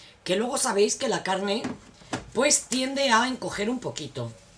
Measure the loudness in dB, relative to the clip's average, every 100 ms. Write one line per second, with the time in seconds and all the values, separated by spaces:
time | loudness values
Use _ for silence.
0 | -20 -10 -2 0 0 0 0 4 2 2
1 | -2 -2 0 -2 0 -2 -4 -8 -14 -20
2 | -8 -8 -4 0 4 4 2 -2 0 0
3 | 4 4 4 0 -6 -4 -2 -2 -4 -8
4 | -8 -6 -8 -10 -20